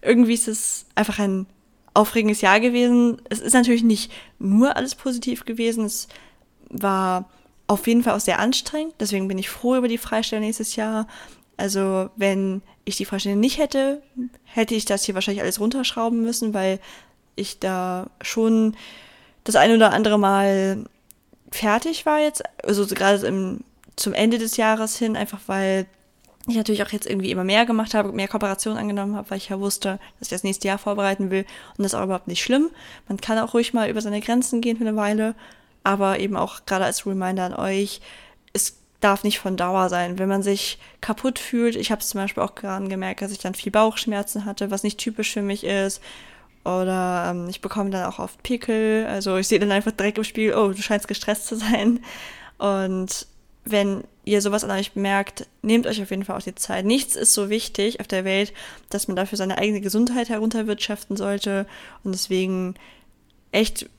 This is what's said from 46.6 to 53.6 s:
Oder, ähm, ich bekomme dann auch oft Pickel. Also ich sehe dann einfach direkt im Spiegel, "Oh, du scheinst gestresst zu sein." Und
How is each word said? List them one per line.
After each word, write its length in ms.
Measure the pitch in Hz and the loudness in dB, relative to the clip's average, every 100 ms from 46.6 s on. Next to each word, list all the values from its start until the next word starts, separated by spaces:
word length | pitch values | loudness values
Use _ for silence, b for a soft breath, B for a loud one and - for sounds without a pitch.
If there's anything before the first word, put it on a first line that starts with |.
| - | -4
Oder, 640 | 180 185 185 180 180 175 | -2 0 0 -2 -2 -2
ähm, 180 | 175 175 | -4 -6
ich 120 | 185 | -8
bekomme 280 | 190 214 196 | -8 -4 -2
dann 160 | 190 180 | -2 -4
auch 140 | 185 | -6
oft 220 | 156 - | -10 -10
Pickel. 640 | - 247 - 220 220 220 220 | -6 -4 -2 0 2 2 0
Also 300 | 202 196 185 | -4 -2 0
ich 100 | 190 | 2
sehe 120 | 208 | 2
dann 120 | 202 | 4
einfach 200 | 196 208 | 2 0
direkt 260 | 214 202 208 | 0 -2 0
im 60 | |
Spiegel, 320 | 214 - 220 - | -4 0 2 4
"Oh, 140 | 208 | 2
du 120 | 190 | 0
scheinst 260 | 202 208 202 | -2 -2 -2
gestresst 400 | 208 - 214 - | -6 -4 -4 -4
zu 80 | 226 | -6
sein." 440 | 214 226 208 233 B B B B B _ | 0 2 2 0 B B B B B _
Und 720 | 202 196 190 185 185 - - - _ _ | -2 0 0 -2 -4 -8 -10 -18 _ _